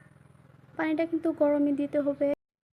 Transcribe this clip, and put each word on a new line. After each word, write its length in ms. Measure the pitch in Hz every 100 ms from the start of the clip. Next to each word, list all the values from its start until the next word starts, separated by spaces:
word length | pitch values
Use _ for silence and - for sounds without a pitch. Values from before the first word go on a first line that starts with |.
| - - - - - - -
পানিটা 300 | - 311 311 330
কিন্তু 240 | 320 330
গরমই 400 | 311 294 294 285 285
দিতে 240 | 285 294
হবে। 280 | 285 277 285 285 _ _ _